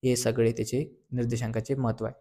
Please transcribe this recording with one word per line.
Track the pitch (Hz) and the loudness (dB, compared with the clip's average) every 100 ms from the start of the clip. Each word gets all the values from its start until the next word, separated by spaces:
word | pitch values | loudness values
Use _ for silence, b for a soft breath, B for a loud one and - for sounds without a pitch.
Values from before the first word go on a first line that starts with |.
हे | 127 120 | 2 2
सगळे | 120 117 113 | 2 4 2
त्याचे | 117 113 127 156 - _ | 2 -2 -2 -4 -10 _
निर्देशांकाचे | 123 120 117 117 117 110 | -2 0 0 -2 -4 -2
महत्त्व | 139 123 113 | 0 0 -2
आहे. | 110 - | -6 -8